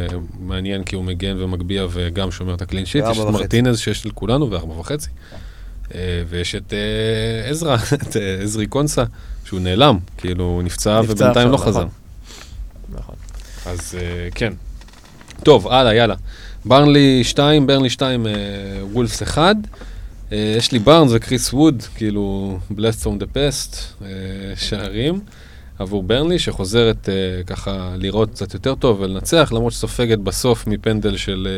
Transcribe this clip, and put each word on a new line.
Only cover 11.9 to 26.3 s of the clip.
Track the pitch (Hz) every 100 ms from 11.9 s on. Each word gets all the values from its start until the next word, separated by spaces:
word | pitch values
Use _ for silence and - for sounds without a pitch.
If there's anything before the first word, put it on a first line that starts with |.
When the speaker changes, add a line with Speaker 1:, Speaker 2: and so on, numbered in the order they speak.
| - - - - - - - - - - -
Speaker 3:
נכון. | - - - - - - 90
Speaker 1:
אז, | 90 - 90
אה, | 87 87 87 -
כן. | 117 85 - - - - - - - -
טוב, | - 135 95
הלאה, | 127 127 110
יאללה. | 117 92 - - - - 104
ברנלי | 127 147 143 139 131
שתיים, | 117 - 143 151 135
ברנלי | 139 131
שתיים, | - 135 123 110
אה, | 104 101 101 98 98 98
וולפס | 107 117 -
אחד. | 104 - 170 214 208 - - - - - -
אה, | 107 107 110
יש | -
לי | 127
בארנס | 104 165 143
וקריס | 113 - 127 -
ווד, | 127 156 123 - -
כאילו, | 107 101 101 98 98 92 -
blessed | 101 110 110
from | 113 101
the | - 131
past, | 143 135 - - - - 98
אה, | 95 95 95 98 95
שערים, | - 104 98 104 135 185 202 - - - - -
עבור | 92 101
ברנלי, | 90 120 160